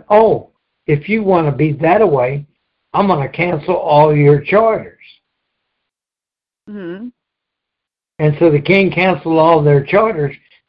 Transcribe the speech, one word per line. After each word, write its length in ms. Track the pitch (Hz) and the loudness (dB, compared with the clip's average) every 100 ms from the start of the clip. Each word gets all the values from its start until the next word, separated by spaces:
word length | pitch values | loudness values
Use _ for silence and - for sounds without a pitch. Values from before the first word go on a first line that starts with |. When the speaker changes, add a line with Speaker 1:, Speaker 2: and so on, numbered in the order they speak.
| - | 0
Speaker 1:
"Oh, 400 | 214 220 135 - _ _ _ - | 2 4 0 -6 _ _ _ -4
if 220 | 147 190 | -4 -2
you 140 | 220 | -2
wanna 300 | 196 175 151 | 0 0 0
be 200 | 131 156 | -2 -2
that 340 | 131 160 208 202 | -2 0 2 2
way, 380 | 139 123 143 - _ _ _ _ | 0 -2 -6 -12 _ _ _ _
I'm 120 | 160 202 | -2 0
gonna 220 | 156 135 | -2 -4
cancel 480 | - 175 156 175 170 | -6 -4 -4 -4 -4
all 380 | 160 147 156 | 0 2 4
your 260 | 147 143 147 | 4 4 2
charters." 600 | - 196 226 196 104 - - _ _ _ _ _ _ _ _ _ _ _ _ _ _ _ - | 2 0 0 -2 -8 -20 -20 _ _ _ _ _ _ _ _ _ _ _ _ _ _ _ -18
Speaker 2:
Mm-hmm. 400 | 208 170 190 247 - _ _ _ _ _ _ _ _ _ - | -14 -14 -14 -16 -18 _ _ _ _ _ _ _ _ _ -4
Speaker 1:
And 180 | 151 147 | -2 2
so 100 | 170 | 2
the 100 | 147 | 2
king 300 | 147 196 185 | 2 0 0
canceled 480 | 170 185 175 165 160 | 0 -2 -2 -2 2
all 240 | 160 165 | 2 2
their 220 | 147 143 | 2 2
charters. 520 | 139 190 220 170 143 - _ _ | 2 0 0 -2 -8 -10 _ _